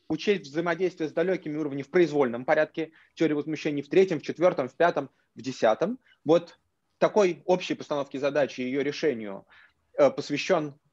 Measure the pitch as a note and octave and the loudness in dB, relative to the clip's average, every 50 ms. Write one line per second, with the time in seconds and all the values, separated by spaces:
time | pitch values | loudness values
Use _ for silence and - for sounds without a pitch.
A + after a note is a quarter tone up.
0 | _ - D#3+ D3+ - G#3+ G3+ F#3+ D3 C#3 C3+ D#3 F3 F3 E3 E3 F#3+ F3 E3+ - | _ -6 -6 -2 0 0 -2 -2 -4 -6 -6 -4 -2 -2 -2 0 -2 -2 -2 -4
1 | D#3+ D3 C3 E3 E3 F#3 F#3 E3 - D#3 D3 D3+ D#3 D3 C3+ C#3+ C3 - - F3+ | -6 -4 -2 -2 0 0 -2 -2 -4 -6 -6 -6 -6 -6 -6 -8 -8 0 2 2
2 | F3 D3+ D3 D3 C#3 B2 A#2 A#2+ B2+ - D#3 D3+ D#3 D#3 - E3 D#3+ D#3 - _ | 4 4 4 2 2 2 0 -4 -2 0 2 2 2 0 -2 -6 -8 -8 -10 _
3 | _ _ _ - E3+ D#3 D3+ D3 D3 D#3 D#3 C#3+ - E3 D3 C#3+ C#3 - - F3 | _ _ _ -2 0 0 0 -2 -2 -4 -6 -4 -4 -4 -4 -4 -4 2 4 4
4 | G3 F#3+ E3+ C#3+ - - - - E3 F3+ F3 F3 C3+ B2 - - D#3+ F3 E3+ D3+ | 4 4 2 -4 -4 -6 -2 2 2 2 2 0 -4 -6 0 0 2 2 2 0
5 | C#3 B2+ _ _ _ _ _ - A2+ C3 B2 - - A2+ A2 - D#3+ F#3+ B3 - | -6 -8 _ _ _ _ _ -12 -10 -10 -4 2 2 2 4 2 0 -4 -4 -8
6 | _ _ _ _ _ C#3 D#3+ E3+ E3+ - - _ _ _ _ _ _ _ _ _ | _ _ _ _ _ 2 4 4 2 -2 -10 _ _ _ _ _ _ _ _ _
7 | - D#3+ - A3 G3+ F#3 E3 D3 - - F3+ F3 - - D#3 - - - D3+ C#3+ | 0 2 4 4 4 4 2 -2 -2 0 0 0 0 -4 -8 -8 -6 -6 -6 -6
8 | C#3 - - C3+ C#3 C#3 C#3 D3+ C#3 A#2+ - - B2+ B2+ B2+ C#3+ C3+ C#3+ C#3+ - | -6 -6 -6 -4 -4 -2 0 0 0 0 -2 -6 -6 -4 -4 -2 -4 -4 -4 -2
9 | - D#3 C3 A2+ A2 G#2 G2 G2 - _ _ - - _ _ _ _ _ _ - | -2 -2 -2 -2 -6 -10 -10 -12 -16 _ _ -20 -20 _ _ _ _ _ _ 4
10 | D3 C3+ C4 - C#3 - - - - - F#3 E3+ D3+ D3 C#3 _ _ _ | 4 4 4 0 -4 -4 -4 -4 0 0 0 0 0 -4 -10 _ _ _